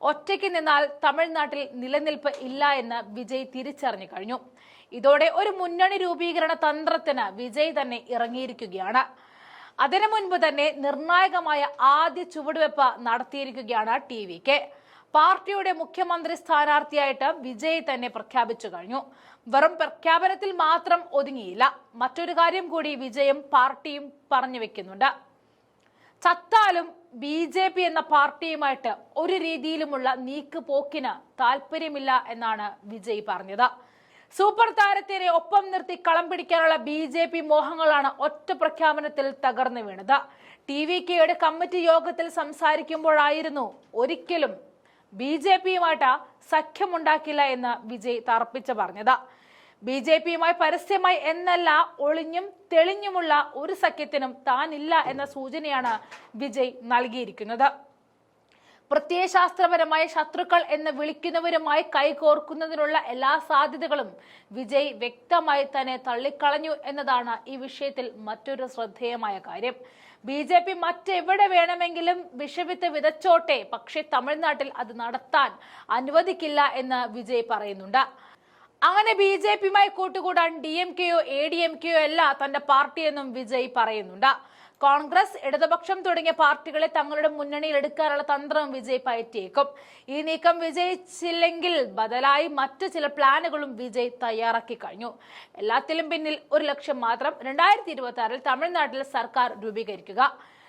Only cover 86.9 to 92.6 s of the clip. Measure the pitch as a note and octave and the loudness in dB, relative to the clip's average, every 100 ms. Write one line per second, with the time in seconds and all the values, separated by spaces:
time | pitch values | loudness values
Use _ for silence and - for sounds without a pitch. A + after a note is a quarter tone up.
86.9 | D#4+ C#4+ D4+ D#4 D4+ C#4+ D4 D#4 C#4+ D4 | 0 -2 0 -2 -2 -8 -6 -2 0 -2
87.9 | D4 D#4 C#4+ C#4+ C#4 D4 D4+ C#4+ C4 A3+ | -2 -2 0 -2 -4 0 -2 -2 -6 -4
88.9 | B3+ B3+ A#3 A3+ A3 F#3 - C#4 - - | -4 -2 -4 -6 -10 -4 0 0 -2 -20
89.9 | - - C#4+ D#4 D#4+ E4+ E4+ E4 D4+ F4+ | -20 -10 -6 -4 0 2 2 -2 -2 -2
90.9 | F#4 - - E4+ E4+ E4+ E4 F4 E4 A#3 | -4 -10 -8 -4 2 0 0 -2 0 -2
91.9 | G3 A3 B3 C4+ C#4+ E4 C#4+ | -2 -2 2 4 4 2 -2